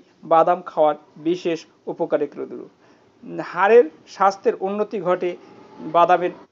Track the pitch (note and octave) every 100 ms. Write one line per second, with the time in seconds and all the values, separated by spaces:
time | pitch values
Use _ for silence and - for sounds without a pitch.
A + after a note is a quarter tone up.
0 | _ _ D#3+ E3 E3+ F3+ - E3 D3+ D3
1 | _ - D#3 F3 F#3 D#3+ - _ - F3+
2 | - D3+ C#3+ C#3+ C3 B2 - _ _ _
3 | _ _ F3 E3+ - F3 G3+ A#3 D#4 -
4 | _ - G3 F#3+ A#3 - F#3+ G#3 G#3 G#3+
5 | E3+ F3+ F3+ F3+ - - - - E3 E3+
6 | E3+ F3 F3 C#3+ -